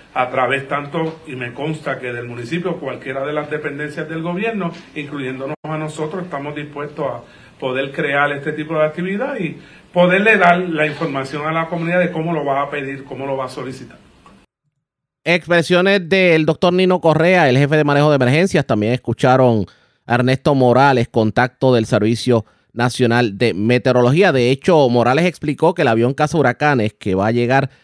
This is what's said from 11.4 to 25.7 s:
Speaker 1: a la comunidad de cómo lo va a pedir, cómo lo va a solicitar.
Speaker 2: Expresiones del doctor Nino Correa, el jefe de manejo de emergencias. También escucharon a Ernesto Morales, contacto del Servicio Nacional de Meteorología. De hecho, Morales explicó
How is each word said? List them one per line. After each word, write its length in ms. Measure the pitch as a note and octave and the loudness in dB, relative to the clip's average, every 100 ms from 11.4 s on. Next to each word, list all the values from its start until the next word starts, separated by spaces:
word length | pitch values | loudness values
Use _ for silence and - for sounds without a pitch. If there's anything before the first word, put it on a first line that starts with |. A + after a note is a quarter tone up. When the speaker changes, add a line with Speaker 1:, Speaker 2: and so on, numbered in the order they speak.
| D3+ | -4
Speaker 1:
a 60 | |
la 160 | D#3+ E3 | -4 -4
comunidad 320 | E3+ E3 F3+ | -4 -2 0
de 120 | F3 | 0
cómo 220 | D#3+ D#3+ | -2 -4
lo 100 | E3 | -2
va 200 | C#3 C3+ | -2 -2
a 60 | C#3+ | -2
pedir, 340 | D3 C3+ C#3 C3 | -6 -8 -10 -12
cómo 200 | C3 C#3 | -10 -6
lo 120 | C3+ | -6
va 80 | C3 | -6
a 40 | |
solicitar. 500 | C#3+ B2+ B2 - - - _ - - _ _ _ _ _ _ _ _ | -8 -10 -12 -16 -20 -20 _ -20 -20 _ _ _ _ _ _ _ _
Speaker 2:
Expresiones 880 | - F3 D#3 E3+ D#3 F3 F#3 G3+ E3 | -2 -2 2 0 4 2 4 2 2
del 360 | F#3+ F#3 D#3+ D#3 | 2 4 4 2
doctor 280 | D#3 F3+ | 2 2
Nino 260 | F3+ F#3 F3+ | 2 2 2
Correa, 480 | E3 D3+ E3 F#3 D3+ | 2 2 4 4 4
el 100 | B2+ | 4
jefe 200 | C#3+ D#3 | 2 2
de 60 | |
manejo 260 | D3 C#3+ D3+ | 2 4 4
de 60 | C#3+ | 4
emergencias. 500 | B2 D3 F#3 E3+ C3+ | 2 2 2 0 0
También 260 | G#2+ G#2 | 0 0
escucharon 760 | B2 - A#2 - B2+ B2+ A2+ F#2 _ _ _ - | -2 -4 0 4 6 4 4 -2 _ _ _ -2
a 100 | - | 0
Ernesto 400 | B2+ C3+ - C#3 | 2 2 2 4
Morales, 520 | B2+ A#2+ C#3 B2+ A#2+ | 4 6 6 4 2
contacto 640 | A#2+ A2 A2+ B2 - C3+ | 0 0 2 -2 0 2
del 120 | B2 A2 | 2 2
Servicio 580 | A#2 G#2 A#2 - A#2 - _ _ | 0 2 0 2 0 0 _ _
Nacional 680 | - B2 - B2 A#2 A#2+ G2 | -4 -2 0 2 2 0 0
de 160 | B2 F2 | -2 0
Meteorología. 760 | G#2+ B2 C3 B2 A#2+ D3 G3 | 2 2 2 2 4 4 2
De 200 | C3+ A#2+ | 2 2
hecho, 360 | C3+ - E3 C3+ | 0 2 4 4
Morales 380 | A#2+ A#2 C#3 F3+ | 2 2 2 0
explicó 480 | - D3 C#3+ D#3+ | -2 -6 0 0